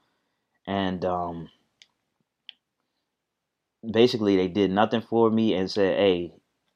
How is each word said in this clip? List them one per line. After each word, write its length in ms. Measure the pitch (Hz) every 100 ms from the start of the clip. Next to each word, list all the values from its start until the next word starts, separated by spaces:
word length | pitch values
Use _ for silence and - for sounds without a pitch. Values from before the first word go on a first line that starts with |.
| _ _ _ _ _ _ -
And, 380 | 98 95 92
um, 440 | 92 90 87 85 78 _ _ _ _ _ _ _ _ _ - - _ _ _ _ _ _ _ _ _ _ _ _ 113
basically, 480 | 107 123 123 104 95
they 100 | 92
did 240 | 90 95
nothing 300 | 95 110 117
for 280 | 110 113 113
me 240 | 110 110
and 160 | 87 92
said, 280 | - 98 -
"Hey, 360 | 98 87 85 - _ _ _